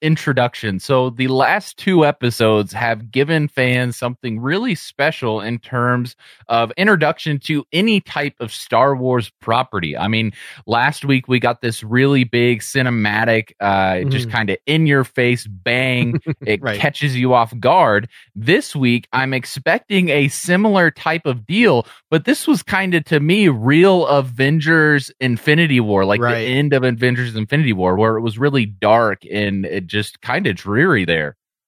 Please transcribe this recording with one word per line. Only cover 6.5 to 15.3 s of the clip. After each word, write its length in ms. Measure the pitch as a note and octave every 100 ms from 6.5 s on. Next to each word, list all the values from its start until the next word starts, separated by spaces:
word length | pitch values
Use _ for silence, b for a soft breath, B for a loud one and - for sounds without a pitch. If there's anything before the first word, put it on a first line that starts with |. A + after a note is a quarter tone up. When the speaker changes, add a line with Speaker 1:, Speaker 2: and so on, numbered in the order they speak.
| A#2 A2+ -
Speaker 1:
introduction 640 | G3+ F#3+ D3+ - D#3+ C#3+ -
to 200 | D3+ -
any 300 | D#3+ A3 G#3
type 340 | - D3 D3 -
of 100 | A#2
Star 460 | - - A#2 C3+ C3+
Wars 340 | B2+ B2 G#2+ _
property. 560 | - A#2 C3 G2+ E2 C2
I 120 | F#2+
mean, 240 | A2 A2+ B B B -
last 380 | A#2 C3+ D3 C#3
week 240 | C3+ B2+
we 100 | B2+
got 220 | A#2+ A#2+
this 220 | A#2+ A2+ G#2+
really 400 | B2 C#3 C#3 A#2+
big 340 | A#2+ A#2+ A2+
cinematic, 960 | - C#3 B2+ A#2 G#2 G#2+ A#2 A2 G#2+ -
uh, 420 | G2+ G2 F#2+ F#2 C#3
just 180 | C3+ A#2
Speaker 2:
Mm-hmm. 100 | A#2
Speaker 1:
kinda 200 | G#2 F#2+ -
in 200 | D#3 D#3+
your 180 | C#3 B2+
face 420 | - B2